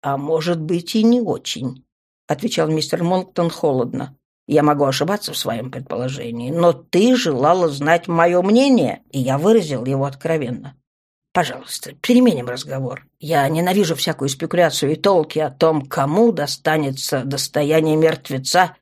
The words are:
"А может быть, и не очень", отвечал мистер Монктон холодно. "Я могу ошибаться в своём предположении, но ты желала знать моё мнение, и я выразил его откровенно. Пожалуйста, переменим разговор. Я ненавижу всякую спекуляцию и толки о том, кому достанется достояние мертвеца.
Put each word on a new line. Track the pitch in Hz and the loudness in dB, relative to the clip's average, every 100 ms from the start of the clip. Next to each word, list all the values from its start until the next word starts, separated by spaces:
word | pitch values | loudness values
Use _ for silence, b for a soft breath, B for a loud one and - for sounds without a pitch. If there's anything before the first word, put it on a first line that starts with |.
"А | 143 139 | -4 -6
может | 143 160 165 170 | -2 -2 0 -4
быть, | 156 175 170 226 | -2 -4 -2 2
и | |
не | 226 247 | 2 2
очень", | 208 - - - 127 - _ _ _ _ - | 0 -6 -6 -8 -8 -10 _ _ _ _ -6
отвечал | 151 220 - 156 | -4 -2 -2 0
мистер | 156 151 165 | -2 -2 -2
Монктон | 175 185 185 - 170 | 0 0 -2 -2 -4
холодно. | - 156 131 120 135 - _ _ _ - | 0 0 0 -2 -4 -10 _ _ _ 0
"Я | 147 | 2
могу | 151 147 139 | 4 2 0
ошибаться | 131 165 208 - | 0 -2 -2 -4
в | 151 | -8
своём | 170 117 127 | -6 -6 -8
предположении, | 131 131 - 127 135 120 117 123 | -12 -8 -6 -6 -6 -10 -8 -6
но | 165 175 | 2 2
ты | - _ 175 233 247 | 0 _ 2 4 4
желала | 175 131 147 185 170 | 0 2 2 4 2
знать | 139 147 170 175 | 0 0 0 2
моё | 170 175 180 | 2 4 4
мнение, | 190 226 277 240 127 - _ | 4 4 4 4 2 -4 _
и | 135 | -4
я | 127 135 | -2 0
выразил | 180 226 160 131 127 | 4 4 2 -4 -4
его | 135 139 | -2 -4
откровенно. | 135 165 160 123 120 139 _ _ _ _ _ _ | -4 -4 -4 -4 -8 -12 _ _ _ _ _ _
Пожалуйста, | - 160 - - - - - | -4 -2 -8 -14 -14 -14 -10
переменим | - 247 247 143 123 | 2 4 4 2 -6
разговор. | 123 139 135 131 - _ _ | -10 -8 -8 -8 -10 _ _
Я | 151 160 139 | -2 0 0
ненавижу | 156 180 190 175 156 | 0 0 2 0 0
всякую | - 156 135 | -4 -4 -6
спекуляцию | 135 165 175 170 - 143 | -6 -2 2 2 2 -2
и | 156 | 0
толки | 202 185 151 156 | 2 2 2 -4
о | 151 | -4
том, | 135 160 156 | 2 2 2
кому | 135 - 139 175 233 | -2 -4 0 4 4
достанется | 170 143 - 156 156 143 135 - 139 | 2 -4 -4 -2 0 -2 -6 -4 -4
достояние | 127 139 - 151 147 160 156 156 | -4 -6 -4 -2 2 2 4 4
мертвеца. | 160 156 - 135 135 180 175 - | 2 0 -6 -8 0 2 0 -2